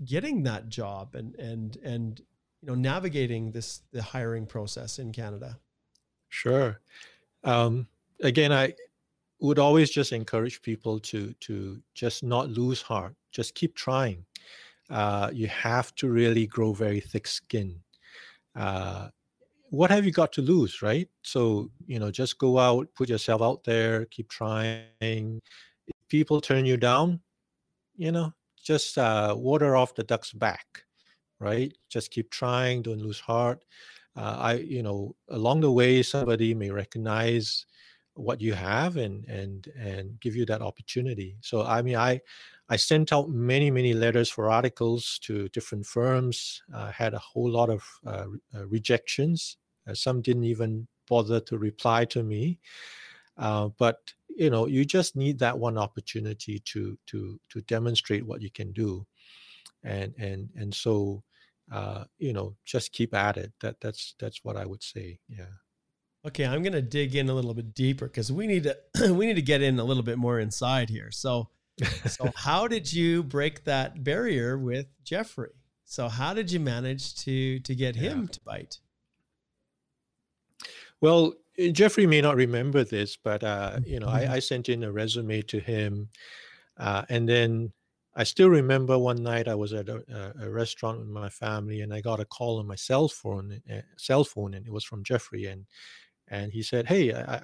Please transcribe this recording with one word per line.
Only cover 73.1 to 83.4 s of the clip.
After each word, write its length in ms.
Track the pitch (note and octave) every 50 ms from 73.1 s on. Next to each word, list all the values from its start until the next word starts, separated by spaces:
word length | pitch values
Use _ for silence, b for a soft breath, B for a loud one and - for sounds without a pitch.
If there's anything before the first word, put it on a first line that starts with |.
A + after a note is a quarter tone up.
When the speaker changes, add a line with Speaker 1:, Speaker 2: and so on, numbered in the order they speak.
| E3+ E3+
Speaker 1:
break 420 | D#3+ C3 C3 C#3+ C#3+ D#3 D3+ - -
that 380 | D3+ C#3 C3+ C3 - - D#3 B2+
barrier 540 | C#3+ D#3 G#3+ B3 A3+ D#3+ B2 A#2 B2 C3 C3+
with 300 | C3 B2 B2 C3+ C#3 - _ _ -
Jeffrey? 480 | - D#3+ G3+ A3 - - C3+ A2+ - - _ _ _ _ _ _
So 240 | - - C3+ A#2+ A#2
how 260 | A2 B2 C#3 D#3+ G3+
did 160 | A3+ G#3+ F3
you 80 | F3+ E3
manage 540 | D3 B2+ A#2 A#2+ B2+ B2+ C3+ C3+ C3+ - - - -
to, 360 | C3+ C3 C3 C3 C3 C3 C3
to 140 | B2+ - B2+
get 220 | B2 C3+ B2 A#2
Speaker 2:
Yeah. 260 | A2+ D3+ A#3 D4+ C4
Speaker 1:
him 60 | G3+ -
to 120 | - - -
bite? 360 | A2+ G#2+ - - - - - _ _ _ _ _ _ _ _ _ _ _ _ _ _ _ _ _ _ _ _ _ _ _ _ _ _ _ _ _ _ _ _ _ _ _ - B B B B B B B B
Speaker 2:
Well, 340 | D3+ D#3 E3+ E3+ D#3+ E3 - - _ _ - F#3
uh, 100 | F3+ F3
Jeffrey 380 | D#3 F3+ G#3+ G#3 - G#3+ G3+
may 140 | E3 D#3 D3
not 160 | C#3+ D3 C#3
remember 480 | B2 B2+ A#2+ A#2+ A#2 C3 C#3+ C#3 C#3 A#2+
this, 320 | - A#2 G2+ G#2 G#2 -
but, 260 | - - A2 G#2 G#2